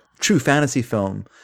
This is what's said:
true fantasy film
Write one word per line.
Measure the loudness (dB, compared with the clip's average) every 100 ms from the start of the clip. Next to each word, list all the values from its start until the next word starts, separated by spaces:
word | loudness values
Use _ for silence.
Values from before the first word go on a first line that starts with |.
| _ -4
true | 0 2
fantasy | 2 2 2 -2
film | -2 -2 -2 -6 -14 _